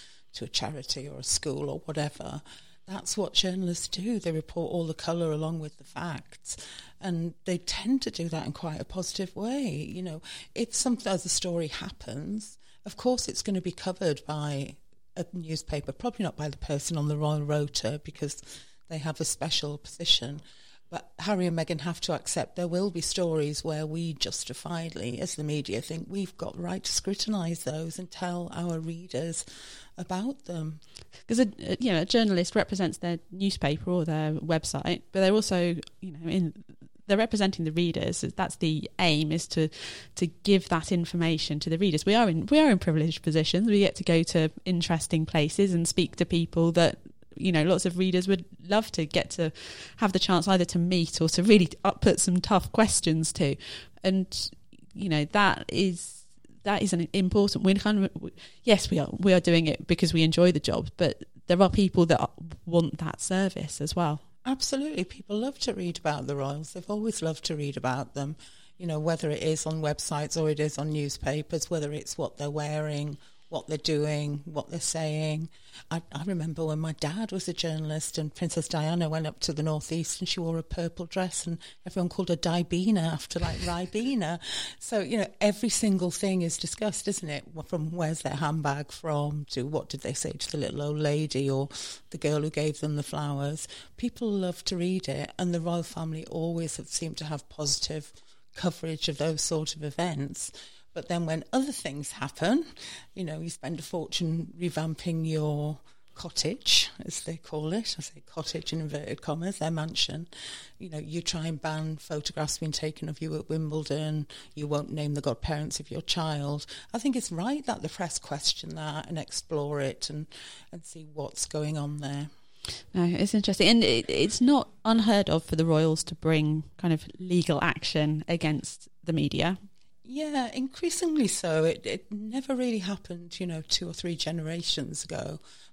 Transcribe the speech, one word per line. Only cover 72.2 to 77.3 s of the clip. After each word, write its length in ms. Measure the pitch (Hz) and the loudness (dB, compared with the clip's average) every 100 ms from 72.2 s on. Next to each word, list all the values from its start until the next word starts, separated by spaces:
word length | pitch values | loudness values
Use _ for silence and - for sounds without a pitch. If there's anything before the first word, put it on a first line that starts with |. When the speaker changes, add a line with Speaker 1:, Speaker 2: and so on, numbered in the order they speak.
| 139 - | -6 -4
Speaker 1:
they're 120 | 143 | -4
wearing 680 | 151 147 151 151 147 147 143 - - - | -2 -2 -2 -2 -4 -4 -8 -16 -20 -8
what 160 | 160 - | -8 -4
they're 100 | 151 | -2
doing, 640 | - 151 151 147 147 147 160 | 0 2 2 0 -2 -4 -6
what 240 | 147 - | -6 -6
they're 100 | 170 | -4
saying. 720 | - 160 156 151 156 156 160 - - - - | -4 -2 -2 0 0 -2 -6 -12 -20 -18 -6
I, 100 | 165 - | -6 -6
I 100 | 139 | -6
remember 400 | 180 175 160 156 | -4 -2 -2 -2
when 160 | 156 156 | -2 0
my 140 | 160 | -2
dad 400 | - 147 190 220 | -2 -4 -2 -4